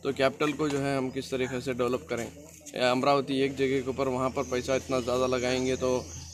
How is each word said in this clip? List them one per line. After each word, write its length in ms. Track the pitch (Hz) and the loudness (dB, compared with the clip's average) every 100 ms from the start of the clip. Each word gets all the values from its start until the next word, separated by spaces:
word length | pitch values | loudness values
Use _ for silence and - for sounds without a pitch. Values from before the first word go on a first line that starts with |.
तो 100 | 139 | -4
कैपिटल 400 | 131 135 135 151 | 2 2 2 -2
को 160 | 143 151 | 0 0
जो 100 | 143 | 0
है 180 | 139 139 | 0 0
हम 120 | 131 | -2
किस 220 | 131 127 | -4 -4
तरीके 300 | 131 127 127 | -2 0 -2
से 120 | 127 | -4
डेवलप 340 | 123 123 123 - | 0 0 0 -2
करें। 220 | 120 113 - - - - - 123 | -4 -4 -10 -18 -18 -10 0 2
अमरावती 480 | 127 131 143 131 135 | 4 4 4 2 0
एक 160 | 135 135 | 0 2
जगह 260 | 135 139 | 0 2
के 80 | 123 | -2
ऊपर, 180 | 127 135 | -2 0
वहाँ 220 | 127 131 | 0 0
पर 140 | 123 | 0
पैसा 320 | 127 127 127 131 | -2 -2 0 -2
इतना 240 | - 131 | 0 -2
ज़्यादा 280 | 120 123 127 | 2 2 2
लगाएंगे 480 | 127 123 127 127 127 | 2 2 0 0 0
तो 300 | 127 127 104 - - | 0 0 -2 -12 -14